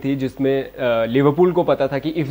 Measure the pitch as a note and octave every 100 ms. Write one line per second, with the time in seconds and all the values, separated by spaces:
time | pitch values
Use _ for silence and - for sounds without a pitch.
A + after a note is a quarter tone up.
0 | C3+ C#3 C3 - C3+ C#3 A#2+ - B2+ A#2
1 | A2+ C3 C#3+ D3 F3+ F3 D#3 C3+ C#3 C#3
2 | D3+ E3 C#3